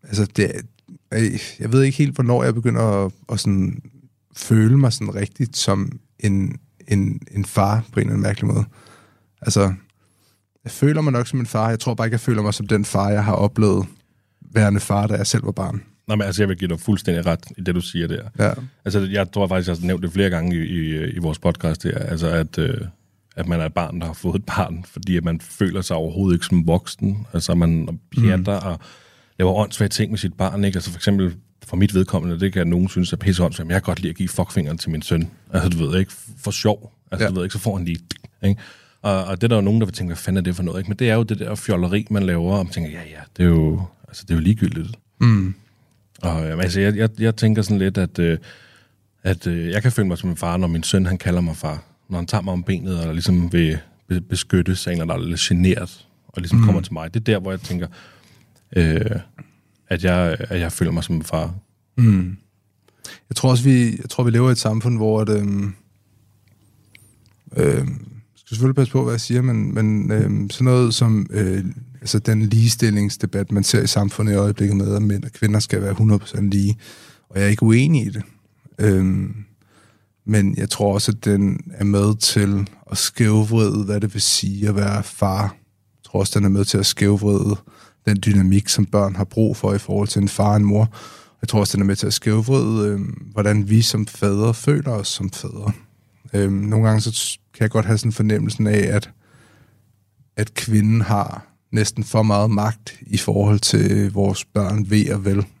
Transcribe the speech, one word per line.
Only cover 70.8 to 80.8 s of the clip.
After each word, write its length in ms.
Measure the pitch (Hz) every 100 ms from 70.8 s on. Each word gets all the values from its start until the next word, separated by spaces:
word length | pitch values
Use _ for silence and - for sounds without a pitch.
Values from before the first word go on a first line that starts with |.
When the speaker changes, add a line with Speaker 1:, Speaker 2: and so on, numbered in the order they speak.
| 120
Speaker 1:
som, 320 | 110 117 110 95
øh, 340 | 104 95 95 92 - - -
altså 180 | - 107
den 240 | 110 110 110
ligestillingsdebat, 1080 | 110 117 113 113 104 104 - 101 98 98
man 120 | 101
ser 180 | 98 110
i 40 | 101
samfundet 460 | - 101 - 107
i 40 | 101
øjeblikket 400 | 101 104 101 101
med, 200 | 101 101
at 60 |
mænd 220 | 104 101
og 80 | -
kvinder 280 | - 107 107
skal 220 | - 98
være 100 | 98
hundrede 260 | 101 110 104
procent 320 | - 107 101
lige, 280 | 101 101 110 - - - - _
og 100 | 98
jeg 60 |
er 60 | 101
ikke 120 | 107
uenig 440 | 110 117 143 156 110
i 40 |
det. 120 | 110 - - _ _ - -
Øhm, 640 | 104 95 92 95 98 107 104 _ _ _ _ _ _ _
men 300 | - 107 98 -
jeg 120 | 101
tror 240 | -